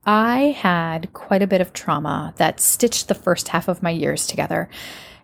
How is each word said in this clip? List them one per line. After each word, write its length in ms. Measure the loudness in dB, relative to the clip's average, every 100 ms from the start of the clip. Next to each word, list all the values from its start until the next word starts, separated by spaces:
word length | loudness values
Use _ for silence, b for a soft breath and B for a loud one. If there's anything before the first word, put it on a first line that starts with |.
| 2
I 500 | 2 4 4 2 2
had 560 | 0 0 0 -4 -8
quite 300 | -12 0 2
a 40 | 4
bit 140 | 2
of 120 | 0
trauma 600 | -4 -2 -2 -2 -4 -4 0
that 220 | 0 2
stitched 480 | 0 2 2 0 -2
the 60 |
first 360 | -2 0 -2 0
half 180 | -2 -2
of 160 | -2
my 80 | -2
years 340 | 0 -2 -2 -4
together. 420 | -2 -2 -2 -4 B B B B B